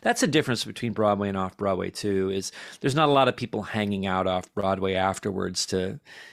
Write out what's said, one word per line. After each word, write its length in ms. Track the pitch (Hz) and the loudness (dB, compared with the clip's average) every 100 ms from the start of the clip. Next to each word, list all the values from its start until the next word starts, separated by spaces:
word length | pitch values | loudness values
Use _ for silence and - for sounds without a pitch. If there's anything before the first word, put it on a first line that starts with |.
that's 220 | 226 240 | -2 0
a 20 | 208 | 2
difference 380 | 147 135 117 | 2 2 -2
between 280 | 110 - 120 | -4 -6 -4
Broadway 360 | 104 107 101 101 | 2 2 2 0
and 100 | 98 | 0
off 180 | 92 - | -4 -2
Broadway 340 | 101 92 92 | -2 0 -4
too, 380 | - 104 98 95 | -4 -2 0 0
is 200 | 95 95 - - - | -2 -6 -12 -18 -4
there's 140 | 143 139 | -2 2
not 120 | 151 | 4
a 40 | |
lot 160 | 139 131 | 6 4
of 80 | - | 2
people 260 | 123 107 | -4 -4
hanging 440 | 98 110 104 101 95 | -4 -2 0 0 0
out 200 | 92 92 | 0 2
off 260 | 92 - | 0 -2
Broadway 400 | - 95 98 95 | -2 0 2 0
afterwards 720 | 92 95 95 104 95 92 92 - | 2 2 0 -4 -4 -4 -4 -2
to 340 | 95 92 127 - - - | 0 -2 -6 -14 -20 -20